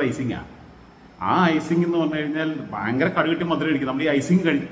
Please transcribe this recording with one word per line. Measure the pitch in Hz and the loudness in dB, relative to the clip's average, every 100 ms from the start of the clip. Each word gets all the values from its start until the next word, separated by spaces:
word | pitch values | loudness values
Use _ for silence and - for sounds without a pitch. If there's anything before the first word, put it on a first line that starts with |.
| 135 | -2
ഐസിങ്ങാണ്. | 120 127 85 - - - - - - - - 92 | -2 -4 -6 -10 -18 -20 -20 -20 -20 -20 -8 0
ആ | 147 180 | 2 4
ഐസിങ് | 156 156 170 175 | 2 2 2 2
എന്ന് | 170 | 2
പറഞ്ഞു | 156 156 | 0 0
കഴിഞ്ഞാൽ | 151 151 160 151 107 | -2 -2 -2 -4 -8
ഭയങ്കര | 104 101 127 170 175 | -6 -2 0 0 0
കടുകട്ടി | 156 160 170 | 0 0 -2
മധുരം | 156 156 | -2 0
ഇരിക്കും. | 143 135 | 0 0
നമ്മൾ | 131 156 | -2 0
ഈ | 143 | 0
ഐസിങ് | 131 180 165 | 4 2 4
കഴി-, | 143 - | 0 -2